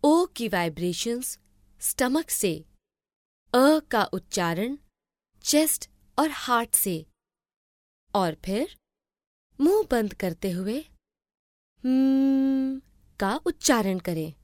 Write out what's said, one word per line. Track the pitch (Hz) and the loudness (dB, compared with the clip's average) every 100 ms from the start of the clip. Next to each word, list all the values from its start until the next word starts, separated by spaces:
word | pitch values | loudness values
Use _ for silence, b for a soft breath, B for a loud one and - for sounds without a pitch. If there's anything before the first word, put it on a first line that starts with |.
ओ | 294 330 359 | 6 4 2
की | - 233 | -4 -4
vibrations | 185 170 160 180 170 233 240 254 - _ _ _ _ | -2 -2 -2 -4 -4 -4 -6 -6 -12 _ _ _ _
stomach | - - 247 285 320 | -8 -2 0 0 -2
से, | - 196 156 - _ _ _ _ _ _ _ _ | -2 -2 -4 -10 _ _ _ _ _ _ _ _
अ | 240 269 311 - | 4 6 4 2
का | 233 | 0
उच्चारण | 190 190 - - 170 165 226 285 _ _ _ _ _ _ | 0 -4 -6 -2 -2 -2 -4 -6 _ _ _ _ _ _
chest | - 294 311 - - _ _ - | 2 2 2 -2 -6 _ _ -2
और | 311 | -2
heart | 277 - 240 233 | -2 -2 -2 0
से, | - 202 165 156 _ _ _ _ _ _ _ _ _ _ | -2 0 -6 -10 _ _ _ _ _ _ _ _ _ _
और | 202 180 156 | -2 -2 -4
फिर | - 202 339 - _ _ _ _ _ _ _ - | -6 -4 -4 -8 _ _ _ _ _ _ _ 0
मुंह | 294 415 427 | 2 2 2
बंद | 240 208 | -2 -2
करते | - 185 165 196 | -4 -6 -4 -6
हुए | 175 190 254 320 _ _ _ _ _ _ _ _ _ | -4 -6 -6 -10 _ _ _ _ _ _ _ _ _
हम्म | 254 262 269 269 269 269 269 269 262 269 _ _ _ _ | -2 2 4 4 4 2 2 0 -2 -6 _ _ _ _
का | 196 262 | -4 -2
उच्चारण | - - - 247 196 185 | -4 -2 0 2 2 -4
करें। | 180 165 160 - | -6 -6 -8 -12